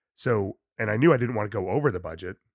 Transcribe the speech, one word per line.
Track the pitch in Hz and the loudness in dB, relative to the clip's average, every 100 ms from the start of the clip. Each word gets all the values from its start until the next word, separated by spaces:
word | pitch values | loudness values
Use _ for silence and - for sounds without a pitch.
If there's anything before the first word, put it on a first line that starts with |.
| _ - | _ -6
So, | 135 110 98 - _ - | 0 0 0 -6 _ -6
and | 110 | -2
I | 107 | 4
knew | 165 | 6
I | 127 | 6
didn't | 120 113 | 2 -2
wanna | 104 | -4
go | 104 90 | -4 -2
over | 110 139 | 0 0
the | 92 | -2
budget. | 82 82 90 - _ | -6 -10 -12 -14 _